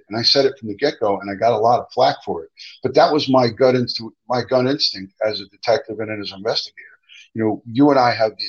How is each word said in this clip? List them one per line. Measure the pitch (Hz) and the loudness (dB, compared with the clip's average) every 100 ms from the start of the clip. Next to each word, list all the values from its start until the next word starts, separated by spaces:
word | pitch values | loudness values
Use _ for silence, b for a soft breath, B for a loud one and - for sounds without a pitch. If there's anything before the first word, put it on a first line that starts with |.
| - | -8
And | 107 | -4
I | |
said | 117 139 131 | 0 2 2
it | - | 0
from | 110 | -10
the | 101 | -4
get-go, | 143 151 107 98 | -4 0 -2 -2
and | 101 | -4
I | 98 | -2
got | 113 | 0
a | 110 | 2
lot | 113 120 | 2 2
of | - | 0
flack | - 135 - | 0 0 0
for | - - - | -6 -10 -10
it. | - B B | -18 B B
But | 127 131 | -2 2
that | 170 | 4
was | 151 131 | 2 2
my | 131 120 | 2 2
gut | 101 131 127 | 2 2 2
inst-, | 117 - 110 - - | -2 -6 -12 -14 -6
my | 123 | -6
gun | - 131 127 | 0 0 0
instinct | 147 - 101 95 - 110 | 0 -4 -4 -12 -6 -4
as | 98 | -4
a | 98 | -10
detective | 104 - 110 - 107 | _ -2 -2 -2 -10
and | 107 | -8
as | 107 98 | -8 -10
an | 95 | -10
investigator. | 107 147 - - B B B B B | -6 -6 -6 -12 B B B B B
You | 113 | -4
know, | 110 104 117 | -4 -4 -4
you | 117 147 | 2 4
and | 135 | 6
I | 120 | 2
have | 110 110 | 2 -2
the | 95 | -2